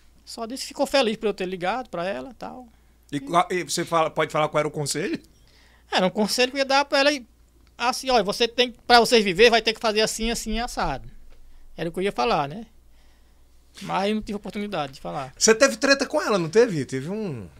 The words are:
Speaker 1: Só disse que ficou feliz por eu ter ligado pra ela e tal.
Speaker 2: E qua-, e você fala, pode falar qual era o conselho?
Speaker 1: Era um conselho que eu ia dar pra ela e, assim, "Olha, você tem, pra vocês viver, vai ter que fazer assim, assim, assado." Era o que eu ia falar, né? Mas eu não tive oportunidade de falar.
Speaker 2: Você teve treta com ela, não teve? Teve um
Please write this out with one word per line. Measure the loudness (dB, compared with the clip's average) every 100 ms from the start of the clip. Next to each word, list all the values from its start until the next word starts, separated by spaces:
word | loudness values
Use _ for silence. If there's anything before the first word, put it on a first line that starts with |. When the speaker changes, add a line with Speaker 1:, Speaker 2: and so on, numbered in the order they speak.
| _ _
Speaker 1:
Só | -18 -12 -10
disse | -10
que | -10
ficou | -4 2
feliz | 2 2 0
por | -4
eu |
ter | -4 -6
ligado | -4 -4 -4 -6
pra | -6 -6
ela | -6 -12
e |
tal. | -14 -14 -14 -18 _ _ _ _
Speaker 2:
E | -10
qua-, | 0 0 0
e | -4
você | -4 -4
fala, | 0 0 0
pode | 0 -2
falar | 0 0
qual | 0
era | -2
o |
conselho? | -4 -4 -4 -4 -6 -10 _ _ _ _ _ _
Speaker 1:
Era | 0 0
um |
conselho | 0 -2 0 0
que | 0
eu |
ia |
dar | 2 2
pra | 2 2
ela | 2
e, | 0 -8 _ _ _ _ -6
assim, | -4 -4 2
"Olha, | 2
você | 2 0 -2
tem, | 0 -2 -2 6
pra | 8
vocês | 8 4
viver, | 4 6 6
vai | 6
ter | 2
que | 0
fazer | 0 2
assim, | 0 0 -4
assim, | -4 -4 -4
assado." | -4 -4 -4 -4 -10 -18 -20 -20 -20 -20 -18 -8
Era | -6
o |
que | -4
eu |
ia | -4
falar, | -2 0 0 0
né? | -8 -16 -20 _ -20 -20 _ _ _ -20 -20 _ -16
Mas | -6 -2 0
eu | -2
não |
tive | -6 -10
oportunidade | -10 -10 -6 -6 -6
de | -8
falar. | -10 -8 -10 0
Speaker 2:
Você | 2
teve | 6 4 2
treta | 2 2 2
com | -2
ela, | 0 0
não | 2
teve? | 4 4 0
Teve | -4 -6 -6
um | -8 -8 -8 -12